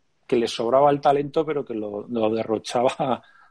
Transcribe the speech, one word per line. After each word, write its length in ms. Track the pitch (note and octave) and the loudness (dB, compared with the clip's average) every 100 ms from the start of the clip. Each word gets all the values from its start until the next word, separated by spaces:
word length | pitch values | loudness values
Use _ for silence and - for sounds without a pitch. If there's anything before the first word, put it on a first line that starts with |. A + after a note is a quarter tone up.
| _ _ _ | _ _ _
que 100 | B2 | 0
les 140 | A2+ | 0
sobraba 400 | - A#2 C3 C#3+ | -2 2 4 4
el 100 | C#3+ | 4
talento, 460 | D3 C#3+ C#3+ D#3+ D3+ | 2 2 0 -2 -2
pero 180 | C#3+ | -4
que 100 | C3+ | -4
lo, 320 | A2+ G#2+ G#2 A2 | -6 -6 -8 -6
lo 220 | A#2+ A2 | -2 0
derrochaba 580 | A2 A2 G#2+ - B2 B2 - | 0 -2 -4 -2 0 0 0
a, 240 | C#3+ A#2 - _ - | -4 -4 -6 _ -20